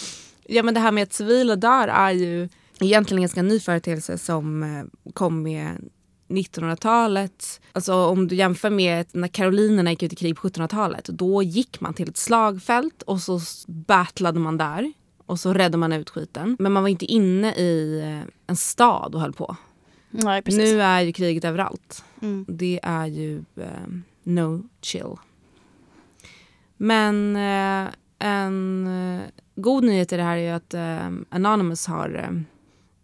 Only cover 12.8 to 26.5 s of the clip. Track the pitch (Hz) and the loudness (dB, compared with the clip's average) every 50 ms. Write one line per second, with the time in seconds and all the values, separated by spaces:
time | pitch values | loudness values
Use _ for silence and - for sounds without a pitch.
12.8 | 269 320 - - - - 196 185 - - 185 180 165 - - - - - 170 160 | 0 -2 -6 -8 -6 -4 -4 -2 -2 -2 -2 -2 -4 -6 -12 -14 -14 -14 -12 -6
13.8 | 160 - 208 185 180 - - - 185 170 165 170 165 160 160 156 156 147 151 175 | 0 2 2 4 2 0 -2 -2 -2 0 2 0 0 0 0 -2 -2 -2 -2 -4
14.8 | 247 311 302 _ _ _ _ _ _ - 185 170 - 185 185 185 185 175 160 170 | -6 -6 -8 _ _ _ _ _ _ -8 -6 -2 0 0 2 4 2 2 2 2
15.8 | 165 160 160 156 151 - - 165 156 - - - 160 214 247 - 190 196 196 196 | 0 0 0 -2 -6 -8 -10 -10 -10 -10 -8 -6 -4 -4 -2 0 2 2 2 2
16.8 | 190 202 190 170 - - 226 220 202 185 185 190 208 220 - - 180 175 165 160 | 2 2 0 -2 -2 2 2 4 4 4 4 2 2 0 0 0 0 2 2 0
17.8 | 156 156 156 156 156 151 151 151 - - - _ _ - 180 170 - - - - | 0 -2 -4 -4 -6 -6 -8 -8 -12 -14 -16 _ _ -4 -2 -2 -2 -2 2 4
18.8 | 240 240 196 - - - 147 160 156 139 135 - - - 175 - - _ _ _ | 6 6 6 2 -2 -4 -4 -4 -4 -4 -4 -8 -10 -10 -10 -14 -18 _ _ _
19.8 | _ _ _ _ _ _ - 214 220 208 196 196 - - 196 214 214 220 220 214 | _ _ _ _ _ _ -2 0 2 2 2 0 0 2 2 4 4 4 4 4
20.8 | 202 190 185 180 180 170 170 - 180 170 165 165 165 170 160 180 190 - - - | 4 4 4 4 2 0 0 0 0 0 0 0 -2 -2 -2 -2 -4 -4 -6 -10
21.8 | _ - - - - - _ - 220 208 202 196 190 - 175 165 180 180 180 175 | _ -18 -20 -20 -20 -20 _ -10 -6 -6 -6 -6 -6 -8 -6 -4 -2 -2 -2 -2
22.8 | - 175 170 160 160 156 151 156 156 156 151 151 160 - _ - - - - - | -2 -4 -4 -2 -4 -4 -6 -6 -6 -6 -8 -8 -12 -14 _ -14 -12 -12 -12 -12
23.8 | 180 - 180 180 175 - _ _ _ 180 175 175 165 160 160 170 202 - _ _ | -12 -12 -12 -14 -14 -16 _ _ _ 0 0 2 2 0 -2 -4 -8 -12 _ _
24.8 | - - - 175 - - - - - _ _ _ _ _ _ _ _ _ _ _ | -10 -8 -8 -8 -8 -10 -12 -14 -18 _ _ _ _ _ _ _ _ _ _ _
25.8 | _ _ _ - _ _ _ _ - - - - - _ | _ _ _ -20 _ _ _ _ -20 -20 -20 -20 -20 _